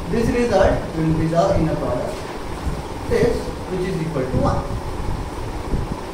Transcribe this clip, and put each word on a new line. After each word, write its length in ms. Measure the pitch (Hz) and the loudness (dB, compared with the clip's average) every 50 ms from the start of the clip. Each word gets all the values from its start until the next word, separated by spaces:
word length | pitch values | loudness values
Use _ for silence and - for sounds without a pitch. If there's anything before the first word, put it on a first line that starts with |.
| - 170 | -4 -2
this 180 | 190 226 226 - | 0 2 2 2
result 640 | 240 240 240 - 196 190 190 - - - - - - | 2 2 2 4 6 6 6 6 4 2 -2 -2 -2
will 180 | 160 160 160 160 156 | 0 2 2 2 2
be 80 | 160 | 2
the 320 | 160 160 165 151 143 - - | 2 4 4 4 4 4 4
inner 160 | 160 160 151 | 2 2 0
product 380 | - 135 - - - - - - - - - - - - - - - - - - - - - - - - - | 0 0 0 -2 -2 -2 -4 -6 -6 -8 -8 -8 -8 -8 -8 -6 -6 -4 -4 -4 -4 -6 -8 -8 -6 -2 0
this, 260 | 233 214 214 240 - - - - - - - - 180 | 2 4 4 4 2 0 -2 -4 -6 -6 -6 -4 -4
which 160 | 185 180 185 | -2 -2 -2
is 120 | 165 160 160 | -2 -2 -2
equal 200 | 160 - 135 127 | -2 -2 -2 -2
to 160 | - - - | 0 2 2
one. 240 | 135 - - - - - - - - - - - - - - - - - - - - - - - - - - - - - - - - - | 2 2 2 2 0 -2 -4 -4 -4 -4 -4 -4 -2 -2 -2 -2 -4 -6 -6 -6 -6 -6 -6 -6 -4 -2 0 0 0 -2 -4 -6 -6 -6